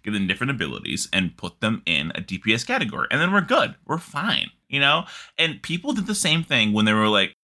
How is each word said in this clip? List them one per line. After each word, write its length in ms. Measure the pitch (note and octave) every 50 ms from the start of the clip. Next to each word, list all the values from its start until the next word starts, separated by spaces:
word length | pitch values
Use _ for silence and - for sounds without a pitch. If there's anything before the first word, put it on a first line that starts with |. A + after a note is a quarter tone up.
| -
give 100 | G#2+ G#2+
them 120 | G#2 G2
different 240 | F#2 F#2 - B2 C3+
abilities, 580 | C#3 G#2+ E2+ C#2+ A1+ G1+ - - D2 - - - -
and 240 | F#2+ F#2 E2+ -
put 240 | - - F2 - _
them 220 | - G#2+ A2+ - -
in 280 | - E2 C#2 D2+ E2 -
a 80 | - F#2
D 160 | - F#2 F#2
P 160 | - G#2+ A2
S 100 | A#2 -
category. 440 | - B3 C4 E3+ - - - - -
And 100 | - C#3+
then 120 | E3 F#3 G3
we're 100 | G3+ F3
good. 320 | - F3 D#3 - - - - _
We're 120 | - D3+ E3+
fine, 520 | - - - C#3+ F#3 A3+ - - - - - _ _ _
you 120 | B2+ C#3
know? 240 | C#3+ C#3 D3+ E3+ F3 - - - - - _ -
And 240 | E3 D#3+ - - -
people 300 | - D#3+ F3 - C#4+ C#4+
did 140 | A3 F#3
the 80 | G#3+ G#3
same 280 | - - D#3+ D#3 E3+ E3
thing 300 | - D3 A#2+ A2 G#2+ G#2
when 120 | G#2+ G#2+
they 80 | G#2+ G#2+
were 160 | A2 G#2+ G#2+
like, 260 | G#2+ G2 F#2+ F#2 - _